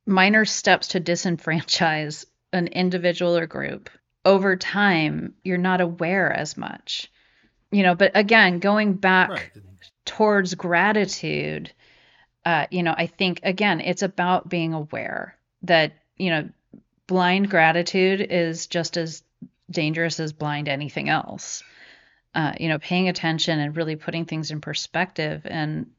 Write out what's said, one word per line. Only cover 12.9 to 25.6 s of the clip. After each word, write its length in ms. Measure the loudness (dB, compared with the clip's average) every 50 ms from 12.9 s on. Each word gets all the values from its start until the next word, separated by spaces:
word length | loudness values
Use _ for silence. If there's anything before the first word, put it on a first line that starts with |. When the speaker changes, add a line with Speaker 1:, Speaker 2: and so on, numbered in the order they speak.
| 0
Speaker 1:
I 100 | -2 -2
think, 340 | -4 _ -2 0 0 -2 -2 -2
again, 380 | -2 -2 0 2 0 0 0
it's 220 | -2 -4 -2 -2 -2
about 440 | -4 -2 -2 0 2 2 0 0
being 260 | -2 -4 -2 -2 -2 -4
aware 600 | -4 -6 -8 -8 -8 -8 -8 -8 -8 -10 -12 -16 _ _ _ _ _ -2
that, 300 | 2 4 4 4 2 -2 _ _ _ _
you 140 | -4 -2 0
know, 200 | 0 -2 -2 -6 -12 _ _ _ -20 -20 _ _ _ _ _
blind 420 | -2 0 2 4 4 2 2 2 2
gratitude 720 | 4 4 6 6 4 2 0 0 0 2 2 2 2 0
is 460 | -2 0 0 0 0 0 -2 -6 -8
just 300 | -4 -4 -4 -4 -2 -4
as 260 | -4 -4 -6 -8 -14 _ _ _ -20 -20 -20 _ _ _ -8
dangerous 500 | -4 -2 -2 0 0 -2 -2 -2 -2 -4
as 120 | -6 -6
blind 380 | -6 -6 -6 -4 -4 -4 -4 -4
anything 400 | -4 -4 -6 -8 -8 -6 -2 -2
else. 540 | -2 -2 -2 -4 -12 -14 -14 -12 -14 -14 -14 -18 -20 -20 -20 -20 -20 _ _ _ _ _ _ _ -4
Uh, 200 | -2 -2 -2 -2 -4
you 100 | -2 -2
know, 80 | -2 -2
paying 300 | -2 -2 0 0 0 0
attention 500 | -2 -2 -2 -2 -2 0 0 0 0 0
and 160 | -2 -2 -4
really 200 | -4 -4 -4 -4
putting 300 | -6 -8 -8 -6 -6 -6
things 260 | -6 -6 -6 -6 -6
in 100 | -8 -10
perspective 800 | -8 -8 -8 -8 -8 -6 -4 -4 -4 -4 -4 -6 -6 -6 -6 -8 -10
and, 420 | -8 -6 -4